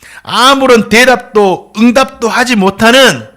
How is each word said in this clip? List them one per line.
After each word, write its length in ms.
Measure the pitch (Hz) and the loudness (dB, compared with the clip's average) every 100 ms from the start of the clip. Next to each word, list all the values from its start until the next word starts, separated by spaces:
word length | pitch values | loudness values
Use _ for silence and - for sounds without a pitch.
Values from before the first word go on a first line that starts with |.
| - - | -20 -20
아무런 680 | - 202 254 269 262 226 196 | -8 -2 0 2 2 2 2
대답도 840 | 214 254 240 - 214 196 170 - 208 | 0 2 0 -2 -2 -2 -2 -8 -2
응답도 520 | 240 233 269 - 226 | 0 0 -2 -4 -6
하지 280 | 226 247 233 | -4 -2 -2
못하는 720 | 190 - 220 254 247 135 110 | -2 0 0 2 2 0 -10